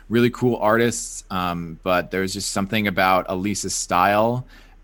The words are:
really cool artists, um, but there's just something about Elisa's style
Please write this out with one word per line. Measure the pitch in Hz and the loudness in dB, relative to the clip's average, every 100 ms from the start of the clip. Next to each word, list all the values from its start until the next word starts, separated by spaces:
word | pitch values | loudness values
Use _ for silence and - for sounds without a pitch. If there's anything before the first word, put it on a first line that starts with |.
| - | -2
really | 117 120 | 2 2
cool | - 127 117 | 2 0 2
artists, | 107 113 117 - - - - | 2 4 2 -2 -8 -12 -8
um, | 92 90 87 85 80 | -4 -2 -4 -8 -6
but | 92 90 - | 0 0 0
there's | 92 95 | -4 -4
just | 98 - | -4 -6
something | 101 98 110 104 | -4 -2 -2 0
about | 95 92 92 - | 2 4 2 0
Elisa's | 92 101 98 95 | -4 -4 -4 -6
style | - - 90 98 104 113 123 - - - - | -6 -2 2 4 4 2 -2 -8 -18 -20 -12